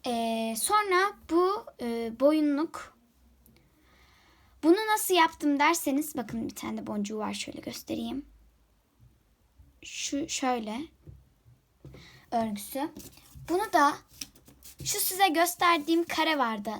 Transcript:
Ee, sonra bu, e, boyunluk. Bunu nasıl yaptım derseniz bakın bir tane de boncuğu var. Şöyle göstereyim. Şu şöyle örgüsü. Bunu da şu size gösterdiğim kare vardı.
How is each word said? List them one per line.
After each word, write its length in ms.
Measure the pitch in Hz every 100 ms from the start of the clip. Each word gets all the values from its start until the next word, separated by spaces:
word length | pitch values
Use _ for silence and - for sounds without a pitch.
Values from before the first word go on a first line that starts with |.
| 254
Ee, 480 | 233 233 226 226 226
sonra 560 | - 415 415 359 392 403 -
bu, 360 | 330 370 427 - -
e, 380 | 240 233 233 226
boyunluk. 760 | 277 311 294 285 320 - - _ _ _ _ _ - _ _ _ _ _ _ _ _ _ _ _
Bunu 140 | 311 381 440
nasıl 200 | 427 -
yaptım 460 | 359 330 - 294 285
derseniz 580 | 294 339 - 269 302 -
bakın 300 | 220 226 226
bir 80 | -
tane 220 | 226 220
de 100 | 208
boncuğu 300 | 214 208 214
var. 160 | 208
Şöyle 260 | 208 - -
göstereyim. 640 | - 233 - - 233 254 294 _ _ _ _ _ _ _ - _ _ _ _ _ - _
Şu 460 | - - - 285 320
şöyle 520 | - 262 247 214 233 330 _ - - _ _ _ _ _ _ - - - - _
örgüsü. 580 | 233 220 208 - 269 311 - - - - - -
Bunu 240 | 349 440
da 200 | 339 285 - _ - - - - - - -
şu 160 | - 415
size 280 | - 370 392
gösterdiğim 760 | 320 349 - 359 339 294 330
kare 340 | 339 - 320 302
vardı. 360 | 233 220 214